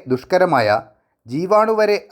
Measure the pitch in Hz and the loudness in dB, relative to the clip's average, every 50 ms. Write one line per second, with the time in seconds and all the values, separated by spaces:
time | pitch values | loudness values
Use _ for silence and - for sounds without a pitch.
0 | - 131 127 123 - - 180 180 185 151 143 127 113 104 104 110 - - _ _ | -4 -4 -6 -6 -4 -2 0 0 2 2 2 0 2 2 0 -2 -2 -8 _ _
1 | _ _ _ _ _ 113 123 151 180 180 214 208 220 220 220 214 214 202 208 196 | _ _ _ _ _ -10 -8 -8 -4 0 2 2 2 0 0 0 0 0 0 -2
2 | - - | -2 -2